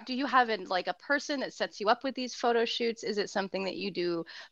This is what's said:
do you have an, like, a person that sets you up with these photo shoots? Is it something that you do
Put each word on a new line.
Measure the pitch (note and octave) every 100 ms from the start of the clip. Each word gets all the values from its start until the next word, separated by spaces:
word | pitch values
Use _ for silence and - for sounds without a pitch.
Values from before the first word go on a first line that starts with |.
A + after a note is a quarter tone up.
| A3+
do |
you | B3+
have | C#4 B3+ A#3
an, | G#3
like, | F#3 F#3 F3+
a |
person | - - C#4+ - C#4
that | A3
sets | - G3+ -
you | G#3
up | A#3+
with | C4+
these | B3 B3
photo | - A#3+ A#3
shoots? | A#3 - A#3 A3+
Is | F#3 G#3
it | F3+
something | G3+ F#3+ F#3+
that | F#3+ -
you | G3
do | F3+ F3 E3+ E3 - -